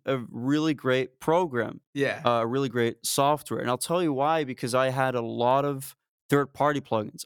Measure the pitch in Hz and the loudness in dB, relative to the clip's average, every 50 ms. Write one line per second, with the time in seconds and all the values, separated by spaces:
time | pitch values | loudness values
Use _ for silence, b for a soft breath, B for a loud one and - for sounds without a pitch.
0 | - 127 135 127 113 - - 117 123 135 147 151 156 160 143 117 - 131 127 131 | -4 -4 -2 -2 -4 -8 -8 -4 -2 0 0 2 2 0 0 0 0 2 2 2
1 | 127 - _ - - 160 160 180 185 151 123 120 113 117 120 - _ _ - 139 | 0 -2 _ -6 0 2 2 2 2 0 -2 -2 -2 -4 -6 -12 _ _ -4 -2
2 | 135 113 101 143 156 120 120 117 117 113 127 139 139 123 117 120 117 117 - - | -2 -2 -2 0 0 2 2 2 2 0 0 0 -2 0 0 0 0 0 0 -4
3 | - - - 143 139 143 151 143 - - 117 113 - 120 123 - - - 165 180 | -6 -2 0 2 2 2 2 0 -2 -6 -6 -4 -2 -2 -2 -2 -2 -2 0 0
4 | 175 156 135 131 143 156 165 160 147 127 123 - 139 117 120 127 131 131 131 135 | 0 0 0 0 0 0 0 0 -2 -4 -6 -6 -4 0 2 2 2 2 2 0
5 | 131 131 123 120 117 113 117 117 117 123 131 143 143 143 139 131 135 - - _ | 0 0 0 -2 -4 -4 -2 0 2 4 4 4 2 0 -2 -6 -8 -14 -16 _
6 | _ _ _ _ _ - 143 143 135 - - - 143 147 147 131 - - 113 110 | _ _ _ _ _ 2 2 2 2 0 -2 0 2 2 2 0 -2 -2 -2 -2
7 | 107 110 - - - | -2 -2 -8 -12 -6